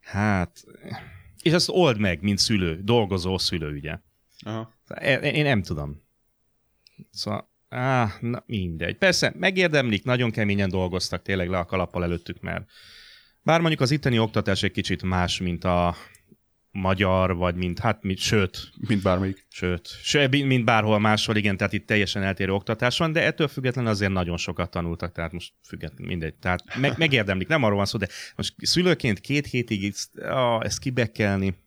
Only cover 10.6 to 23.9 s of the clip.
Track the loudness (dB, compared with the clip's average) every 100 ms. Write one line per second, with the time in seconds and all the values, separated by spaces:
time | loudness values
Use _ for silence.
10.6 | 2 0 0 -2 -4 -6 -2 -2 0 -2
11.6 | -2 -2 -2 -2 -2 -2 -6 -10 -8 -8
12.6 | -8 -20 -20 -20 -20 -20 _ _ 2 2
13.6 | 4 2 2 2 2 2 2 0 0 0
14.6 | 0 -2 -4 -4 0 0 0 -2 -4 -2
15.6 | 0 2 2 -2 -12 -20 _ -20 _ _
16.6 | _ -4 0 2 4 4 2 2 0 0
17.6 | -4 -2 -2 -2 -2 -2 0 2 0 -4
18.6 | -16 -12 -2 0 2 2 0 -4 _ -6
19.6 | -4 -4 -6 -12 0 2 4 2 4 2
20.6 | 4 4 4 4 4 2 2 0 0 0
21.6 | -2 -2 0 0 2 0 -2 -2 -2 -2
22.6 | -2 -2 0 0 0 2 0 0 -4 -2
23.6 | -4 -2 -2